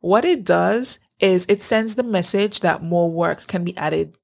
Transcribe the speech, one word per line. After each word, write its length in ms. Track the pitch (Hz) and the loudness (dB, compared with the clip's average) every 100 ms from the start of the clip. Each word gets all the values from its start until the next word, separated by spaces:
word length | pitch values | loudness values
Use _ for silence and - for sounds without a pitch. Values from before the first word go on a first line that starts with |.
what 240 | 175 208 | 0 2
it 180 | 330 320 | 2 0
does 580 | 180 175 180 226 254 - _ - | 2 2 2 0 -2 -6 _ 0
is 240 | 196 185 180 | 2 2 2
it 100 | 202 | 0
sends 360 | - 220 226 214 | 2 0 0 -2
the 60 | |
message 580 | 247 196 175 196 208 - | -2 -2 0 0 -2 -2
that 220 | 175 - | -2 -2
more 300 | 165 175 170 | -2 0 0
work 340 | 165 170 170 - | 0 -2 -4 -6
can 160 | 185 | -4
be 140 | 175 - | -4 -4
added 400 | 151 156 160 - | -4 -2 -4 -10